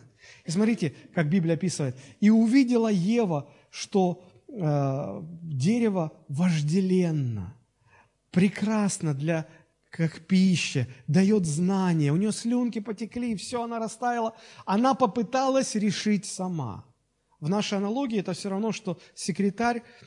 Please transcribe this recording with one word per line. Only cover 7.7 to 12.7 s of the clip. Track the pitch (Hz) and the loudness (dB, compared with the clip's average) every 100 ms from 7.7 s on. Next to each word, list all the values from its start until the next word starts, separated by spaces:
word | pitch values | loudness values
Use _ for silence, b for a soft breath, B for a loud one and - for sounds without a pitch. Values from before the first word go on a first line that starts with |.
| _ b b b _ _ | _ b b b _ _
прекрасно | 180 196 - 208 214 202 - 160 | 2 2 2 -2 0 0 -2 -4
для, | 135 156 165 151 B B _ _ | -2 -2 -2 -4 B B _ _
как | - 165 - - | -2 -2 -2 0
пища, | 185 190 175 - 139 123 B - | 4 4 2 0 -2 -4 B 0
даёт | 165 190 214 170 | 2 4 2 0
знания". | 147 180 196 185 165 143 | -2 0 0 2 2 2
У | 165 | 0
неё | 214 | -2
слюнки | 202 233 247 240 | -4 -2 -2 -2